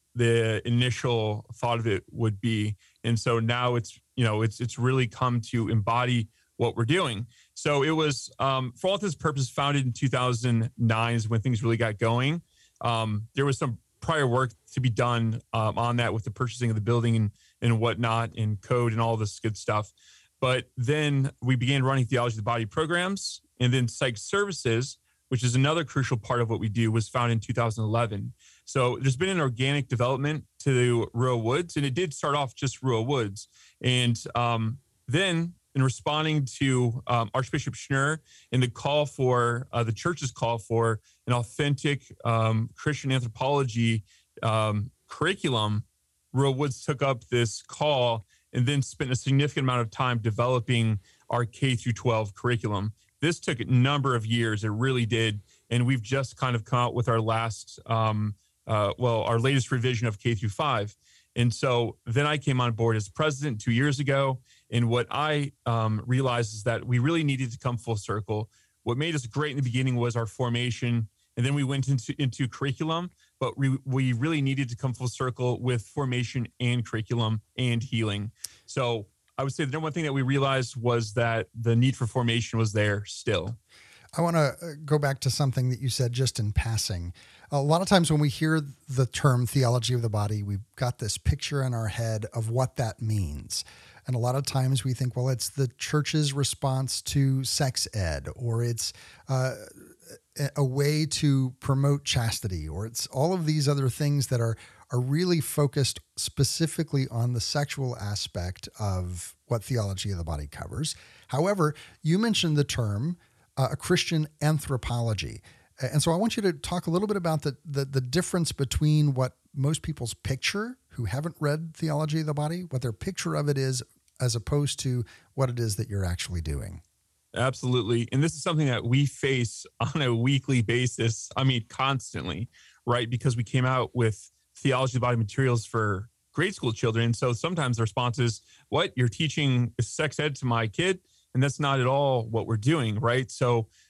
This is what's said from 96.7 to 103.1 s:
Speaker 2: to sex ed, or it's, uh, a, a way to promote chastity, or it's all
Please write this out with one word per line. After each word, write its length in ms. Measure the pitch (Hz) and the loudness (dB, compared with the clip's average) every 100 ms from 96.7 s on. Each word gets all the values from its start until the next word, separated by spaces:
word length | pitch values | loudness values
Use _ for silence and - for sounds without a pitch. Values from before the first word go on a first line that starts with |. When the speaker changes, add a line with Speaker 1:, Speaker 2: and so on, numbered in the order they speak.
| 131 131 - | -2 -2 -6
Speaker 2:
to 400 | - 143 135 131 | -2 2 2 2
sex 460 | 131 - 135 - - | -2 -2 -2 -2 -4
ed, 340 | 107 85 71 67 - | -2 -2 -2 -8 -6
or 260 | 120 117 | -2 0
it's, 300 | 120 113 - - - - - | -2 -2 -6 -10 -20 -18 -4
uh, 260 | 131 131 113 101 - - - - - _ - | -2 -2 -4 -14 -20 -20 -20 -20 -20 _ -6
a, 120 | 143 - | -4 0
a 80 | |
way 420 | 135 135 143 151 156 | 0 2 2 2 0
to 480 | - 151 135 127 - | 0 2 2 0 -4
promote 460 | - 135 139 143 | 0 2 2 2
chastity, 640 | - 131 113 - 107 90 76 | 0 0 0 -2 -4 -6 -6
or 180 | 80 110 | -6 -8
it's 200 | 120 | -8
all 240 | - | -6